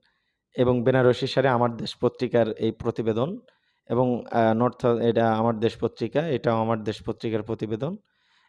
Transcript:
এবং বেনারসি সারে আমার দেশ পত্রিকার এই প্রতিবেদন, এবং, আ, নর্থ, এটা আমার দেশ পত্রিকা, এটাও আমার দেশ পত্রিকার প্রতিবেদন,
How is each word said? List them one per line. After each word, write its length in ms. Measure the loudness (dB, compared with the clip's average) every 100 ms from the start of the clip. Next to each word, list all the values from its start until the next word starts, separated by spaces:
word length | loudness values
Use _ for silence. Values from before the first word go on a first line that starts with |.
| _ _ _ _ _ 0
এবং 280 | 2 2
বেনারসি 440 | 2 4 4 2 0
সারে 200 | 0 2
আমার 300 | 2 0 -2
দেশ 180 | -10 -4
পত্রিকার 500 | -2 -2 0 2 2
এই 200 | 0 -4
প্রতিবেদন, 640 | -2 -4 -4 -2 0 -2 -4 -14 _ _ _ -4
এবং, 340 | 0 0 -2 -2
আ, 220 | 2 2
নর্থ, 320 | 4 0 0 0
এটা 480 | 2 2 2 2
আমার 260 | 2 0 0
দেশ 180 | -2 -2
পত্রিকা, 500 | -4 -4 -4 -2 -2
এটাও 340 | -2 0 0
আমার 220 | 0 -2
দেশ 200 | -4 -8
পত্রিকার 400 | -8 -8 -4 -4
প্রতিবেদন, 540 | -4 -6 -6 -4 -6 -8 _ _ _ _